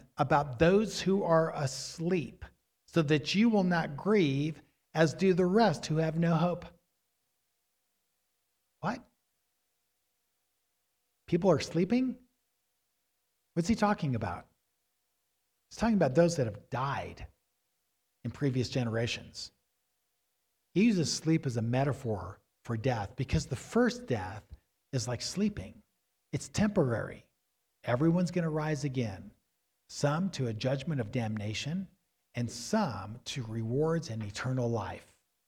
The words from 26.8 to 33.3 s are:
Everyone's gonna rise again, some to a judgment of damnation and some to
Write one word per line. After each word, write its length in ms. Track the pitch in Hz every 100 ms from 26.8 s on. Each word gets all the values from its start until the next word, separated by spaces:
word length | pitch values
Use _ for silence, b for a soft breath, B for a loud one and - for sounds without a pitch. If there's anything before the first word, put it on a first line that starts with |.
| 131 113 - - - _ _ _ _ _
Everyone's 480 | - 123 165 170 175
gonna 180 | 180 165
rise 340 | 156 156 147
again, 480 | 147 127 110 95 98 - _ _ _ _ -
some 400 | - 143 156 190
to 160 | - 123
a 60 |
judgment 480 | 110 127 139 170 143
of 100 | 104
damnation 760 | 127 110 110 104 104 143 180 190 _ _ _ _ -
and 140 | 120
some 680 | - - 220 180 101 101 113
to 180 | -